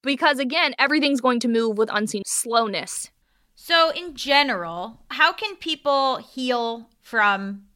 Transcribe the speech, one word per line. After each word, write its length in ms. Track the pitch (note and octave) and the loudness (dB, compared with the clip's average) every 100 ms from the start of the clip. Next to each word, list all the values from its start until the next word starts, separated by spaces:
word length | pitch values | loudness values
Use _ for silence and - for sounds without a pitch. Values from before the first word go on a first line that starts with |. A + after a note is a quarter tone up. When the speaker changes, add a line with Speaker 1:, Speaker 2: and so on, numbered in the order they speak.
Speaker 1:
Because, 380 | C4 C4+ D#4+ C4+ | -2 2 2 2
again, 340 | C4 D#4+ D#4 - | 0 0 0 2
everything's 420 | C4+ D4+ C#4+ C#4 | 2 4 2 2
going 180 | B3+ A#3+ | 2 2
to 60 | A#3+ | 2
move 280 | A3+ A3+ G#3+ | 2 0 0
with 120 | A3 | 0
unseen 320 | G#3 G#3+ G3+ | 0 -2 -6
slowness. 840 | - - A#3+ A#3 A3+ F3+ - - - _ _ _ _ | -6 -6 0 2 2 -4 -6 -10 -12 _ _ _ _
Speaker 2:
So 380 | _ - E4+ E4 | _ 0 2 2
in 240 | D#4 F4 | 0 -10
general, 880 | C#4+ C4+ C#4+ C#4+ G3+ E3+ E3+ G#3 A3+ _ | -10 2 2 2 -2 -6 -8 -10 -12 _
how 200 | C4+ D#4+ | 2 2
can 220 | F#4 G#4+ F#4+ | 2 -8 -8
people 600 | E4 D#4 D4 C#4 C4+ B3+ | -8 -4 0 2 2 -2
heal 720 | A3+ C4 B3+ B3 A#3 A#3 A3+ _ | -8 -6 -2 -2 -2 -8 -14 _
from 640 | - A3+ G#3 G3 G3 G3+ _ | -6 2 2 2 -4 -12 _